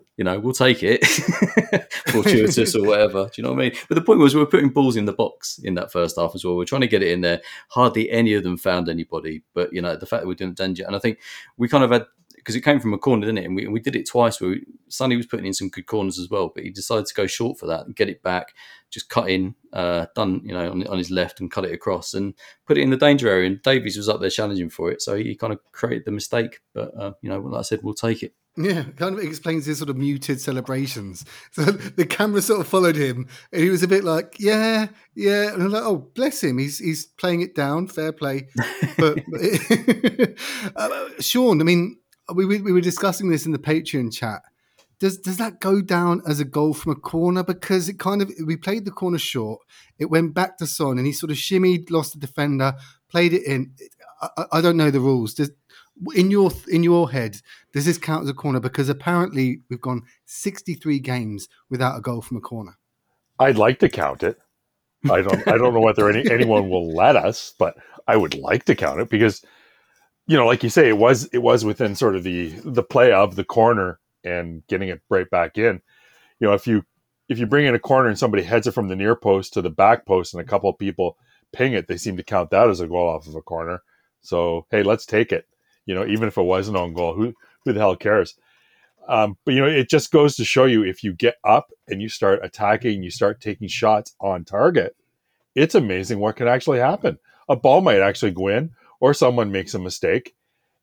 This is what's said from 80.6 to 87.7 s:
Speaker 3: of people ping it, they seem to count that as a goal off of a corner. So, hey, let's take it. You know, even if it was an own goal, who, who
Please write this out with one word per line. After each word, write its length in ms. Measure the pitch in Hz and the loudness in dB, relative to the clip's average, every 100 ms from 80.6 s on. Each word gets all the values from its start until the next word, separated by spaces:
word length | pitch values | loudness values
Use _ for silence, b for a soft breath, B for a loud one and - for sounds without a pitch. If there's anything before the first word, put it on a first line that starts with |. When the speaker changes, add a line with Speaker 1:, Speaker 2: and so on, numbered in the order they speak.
| 101 | 0
Speaker 3:
of 80 | - | -2
people 400 | 98 90 90 - _ _ _ | -4 -2 -4 -4 _ _ _
ping 220 | - 127 | -2 0
it, 140 | 110 85 | 0 -4
they 100 | 90 | -8
seem 200 | 110 90 | -6 -8
to 60 | |
count 280 | - 98 82 | -4 -2 2
that 180 | 95 120 | 4 4
as 100 | 90 | 4
a 80 | 85 | -2
goal 220 | 87 87 | 0 0
off 180 | 78 78 | -2 -8
of 80 | 78 | -16
a 60 | |
corner. 400 | - 82 82 90 - _ _ _ | -10 -10 -8 -10 -14 _ _ _
So, 460 | - 87 85 85 - | -6 -2 0 -2 -2
hey, 140 | 110 | 0
let's 220 | 101 113 - | 2 0 0
take 260 | 110 117 | 0 0
it. 160 | - - _ _ _ - | -2 -6 _ _ _ -8
You 80 | 92 | -4
know, 100 | 110 | -2
even 220 | 107 113 | -2 -2
if 100 | 104 | 0
it 60 | |
was 240 | 90 92 98 | 0 0 0
an 80 | 98 | -2
own 180 | 87 | -4
goal, 220 | 82 85 85 | -2 -4 -2
who, 180 | 120 117 b b | -4 -6 b b
who 80 | - | -4